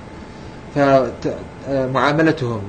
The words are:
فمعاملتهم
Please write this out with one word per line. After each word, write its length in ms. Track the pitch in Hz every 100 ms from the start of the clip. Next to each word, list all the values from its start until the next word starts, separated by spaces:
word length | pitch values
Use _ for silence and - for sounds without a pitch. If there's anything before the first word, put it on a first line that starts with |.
| - - - - - - - 143
فمعاملتهم 1900 | 139 135 117 - 143 107 - - - 135 131 131 139 151 160 - 120 110